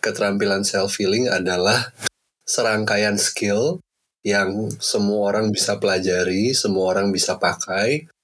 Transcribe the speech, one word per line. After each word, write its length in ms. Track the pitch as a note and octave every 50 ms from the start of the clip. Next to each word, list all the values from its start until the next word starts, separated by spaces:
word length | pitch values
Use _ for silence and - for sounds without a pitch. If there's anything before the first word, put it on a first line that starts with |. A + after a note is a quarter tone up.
| -
keterampilan 640 | A2 G2+ - G#2+ G2+ G2 G2+ G#2+ G2+ G2 G2 G2+ -
self-healing 640 | - G2 F#2+ G2+ - - G2+ F#2+ G2+ A2+ B2+ B2
adalah 560 | G#2+ F#2 F2+ F#2 F#2 F2+ F2+ G2+ A2+ B2 A#2+ - - - - - _ _ _ _ _ _ -
serangkaian 720 | - - - A#2+ A2+ A2 G#2+ G#2+ G#2+ G#2+ G#2 G#2 G#2 G2+
skill 640 | G2+ G2 - - - A2 G2+ G2+ G#2+ B2 D#3 F#3 F3+ - _ _ _ _ _ _ _ - G2+
yang 480 | G2+ G2+ G2 F#2 G2 G#2+ A2 G#2 - - -
semua 480 | - - G#2+ G2+ G2+ G#2 G#2+ G2+ G2+
orang 240 | G2+ G#2+ A2 G#2+ G#2
bisa 240 | G2 - - G#2 G2
pelajari, 720 | - G2 F#2+ F#2 F#2 F#2 F2+ F2+ F2+ F#2 F#2 F#2+ G#2+ B2+
semua 400 | C3 - - G#2+ G2 F#2+ F#2 F#2
orang 240 | F#2 G2 G2 G2+ F#2+
bisa 240 | F2+ - - F#2 -
pakai 720 | - F#2+ - - - - F#2 G2 G#2 A#2+ C#3+ D3+ D#3 - _ _